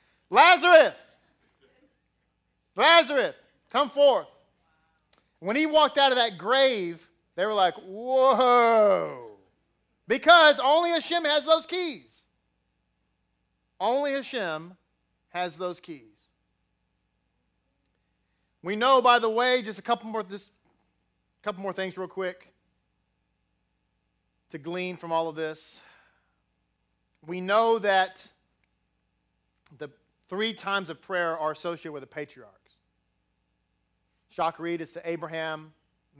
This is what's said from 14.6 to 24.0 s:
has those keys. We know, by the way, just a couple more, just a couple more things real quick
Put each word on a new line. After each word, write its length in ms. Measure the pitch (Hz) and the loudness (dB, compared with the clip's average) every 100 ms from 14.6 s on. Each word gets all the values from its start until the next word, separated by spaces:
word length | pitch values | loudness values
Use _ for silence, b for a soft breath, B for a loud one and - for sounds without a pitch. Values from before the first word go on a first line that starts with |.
| 170 185 _ _ _ _ _ | -12 -20 _ _ _ _ _
has 280 | 175 180 156 | -10 -10 -8
those 220 | 180 170 | -10 -10
keys. 240 | - 143 110 104 _ _ _ _ _ _ _ _ _ _ _ _ _ _ _ _ _ _ _ _ _ _ _ _ | -16 -20 -20 _ _ _ _ _ _ _ _ _ _ _ _ _ _ _ _ _ _ _ _ _ _ _ _ _
We 100 | 170 | -10
know, 260 | 214 254 262 | -2 2 4
by 200 | 247 240 | 4 2
the 100 | 226 | 2
way, 320 | 220 254 254 | -2 0 -2
just 160 | 214 196 | -4 -12
a 40 | |
couple 260 | 240 240 220 | -6 -6 -6
more, 160 | 220 | -10
just 240 | 185 196 - | -10 -14 -20
a 960 | _ _ _ _ _ _ _ _ _ | _ _ _ _ _ _ _ _ _
couple 180 | 208 185 | -12 -8
more 120 | 196 | -10
things 240 | 185 190 175 | -8 -10 -10
real 100 | 185 | -12
quick 440 | 190 185 175 _ _ _ _ _ _ _ _ _ _ _ _ _ _ _ _ | -8 -8 -10 _ _ _ _ _ _ _ _ _ _ _ _ _ _ _ _